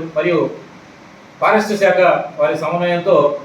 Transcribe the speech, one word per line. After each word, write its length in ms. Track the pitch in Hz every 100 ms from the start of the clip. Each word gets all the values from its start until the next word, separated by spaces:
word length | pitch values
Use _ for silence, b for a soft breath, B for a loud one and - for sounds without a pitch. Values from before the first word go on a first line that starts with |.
| 160
మరియు 240 | 156 165 165 - - - - - - - - - -
ఫారెస్ట్ 340 | 165 214 208 202
శాఖ 180 | 196 180 175 - - -
వారి 160 | 151 151
సమన్వయంతో 580 | 160 175 175 175 190 156 143 -